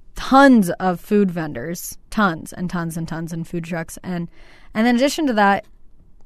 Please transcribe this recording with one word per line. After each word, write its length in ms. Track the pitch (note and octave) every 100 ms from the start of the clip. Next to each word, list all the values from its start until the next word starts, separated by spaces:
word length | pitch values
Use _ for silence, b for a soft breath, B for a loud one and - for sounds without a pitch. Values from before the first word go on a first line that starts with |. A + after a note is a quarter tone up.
| - -
tons 540 | - C4 C#4 A#3+ F3
of 280 | - F#3 F3
food 300 | - G#3 G3
vendors, 640 | E3+ D#3 A#2 D3+ F3 - - -
tons 440 | A3 G3 D#3+ -
and 160 | - F3+
tons 260 | F3 E3 E3
and 120 | D#3+
tons 260 | E3 E3
and 120 | E3+ E3
food 160 | E3+ E3
trucks. 320 | E3+ E3 -
And, 260 | - F3 E3+ b b b b
and 140 | G#3+ A#3+
in 80 | A#3+
addition 320 | C#4+ E4+ D4
to 60 |
that, 320 | G#3+ G3+ G3 - - - - - -